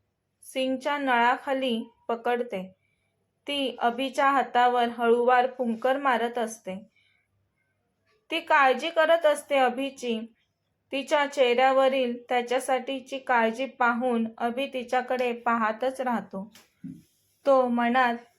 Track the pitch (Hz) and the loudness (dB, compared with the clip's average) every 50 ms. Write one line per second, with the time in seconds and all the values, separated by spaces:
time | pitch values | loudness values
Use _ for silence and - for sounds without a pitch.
0 | _ _ _ _ _ _ _ _ _ - - 269 262 262 262 262 - 302 285 285 | _ _ _ _ _ _ _ _ _ -10 -6 -4 -2 -2 -4 -4 -4 -4 -4 -2
1 | 277 262 247 233 233 240 262 254 - 285 269 269 262 254 226 226 226 - _ _ | 0 2 2 4 4 4 2 0 -2 -4 -4 -2 -2 -2 -2 -4 -6 -10 _ _
2 | _ - 233 233 226 240 240 240 240 240 208 185 185 185 - _ _ _ _ _ | _ -6 -6 -4 -2 -2 -2 -2 -2 -4 -6 -8 -10 -10 -16 _ _ _ _ _
3 | _ _ _ _ _ _ _ _ _ - 285 285 269 247 226 - - 240 233 233 | _ _ _ _ _ _ _ _ _ -6 -4 -4 -4 -4 -4 -2 -2 -2 -2 -2
4 | 269 269 - 302 277 277 277 262 247 254 - 247 247 247 240 247 233 233 233 226 | -6 -4 -2 0 2 2 2 2 0 0 2 2 2 2 2 2 0 -2 -2 -2
5 | 240 233 233 240 240 247 254 247 247 254 - - 254 233 226 220 - 254 269 277 | 2 2 4 4 4 4 4 4 2 0 -2 -4 -4 -4 -4 -2 0 0 0 0
6 | 285 269 247 220 233 240 240 247 220 220 220 - - 185 185 190 - - _ _ | 0 0 0 0 0 -2 -4 -4 -6 -6 -8 -10 -14 -12 -12 -12 -14 -18 _ _
7 | _ _ _ _ _ _ _ _ _ _ _ _ _ _ _ _ _ _ _ _ | _ _ _ _ _ _ _ _ _ _ _ _ _ _ _ _ _ _ _ _
8 | _ _ _ _ _ - 311 330 330 - 320 294 269 262 254 240 302 330 330 330 | _ _ _ _ _ -8 -8 -6 0 2 4 4 6 4 4 2 -2 -4 0 2
9 | 311 311 330 330 330 302 294 294 - - 285 269 262 240 226 240 277 277 277 - | 4 4 4 4 4 2 2 0 -2 0 2 2 2 2 0 -2 -6 -6 -8 -8
10 | 247 240 226 220 226 - _ _ _ _ _ _ _ _ _ _ _ - - 277 | -6 -6 -4 -6 -6 -12 _ _ _ _ _ _ _ _ _ _ _ -8 -6 -6
11 | 269 - 311 294 285 277 285 294 254 240 240 233 262 262 262 269 269 262 269 269 | -4 0 0 0 0 0 2 2 2 4 4 4 4 4 6 4 4 4 2 2
12 | 254 240 240 247 - - 254 240 240 240 247 262 262 - 262 254 240 269 269 262 | 0 -2 -4 -6 -6 -4 -2 -2 -2 0 -2 -2 -2 0 -2 -2 -2 -4 -8 -8
13 | - - 269 269 262 - 254 233 226 226 220 240 269 254 - - 247 233 240 233 | -8 -10 -12 -8 -4 0 0 2 2 0 0 -4 -6 -6 -4 -2 0 0 0 0
14 | 262 254 240 226 226 226 - - 233 240 233 254 277 247 262 254 233 240 254 254 | -2 -2 0 -2 -2 -4 -6 -6 -6 -4 -4 -4 -6 -6 -6 -8 -6 -2 -2 -2
15 | 247 - 254 247 254 240 233 233 - 240 233 233 220 214 220 220 247 269 269 262 | 0 0 -2 -2 -2 -2 -4 -4 -2 -2 0 0 0 -2 -2 -2 -4 -4 -4 -4
16 | 254 247 233 202 196 - - 190 196 226 - - - _ _ _ - - - - | -4 -2 -2 -4 -6 -8 -10 -12 -12 -12 -16 -20 -20 _ _ _ -16 -16 -16 -16
17 | - _ _ _ _ _ _ _ - 277 269 262 254 247 240 240 240 233 240 262 | -20 _ _ _ _ _ _ _ 0 2 4 4 4 2 0 0 0 2 2 2
18 | 254 240 233 233 - _ _ | 2 2 0 -4 -8 _ _